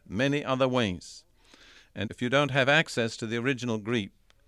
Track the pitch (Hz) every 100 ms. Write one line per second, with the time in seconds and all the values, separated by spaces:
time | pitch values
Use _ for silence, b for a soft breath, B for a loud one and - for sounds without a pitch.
0 | - 95 139 143 120 131 131 127 107 87
1 | - - _ _ B B B B B -
2 | 104 - 123 135 143 135 127 151 160 -
3 | 117 - 113 117 123 127 123 110 104 120
4 | 98 - _ _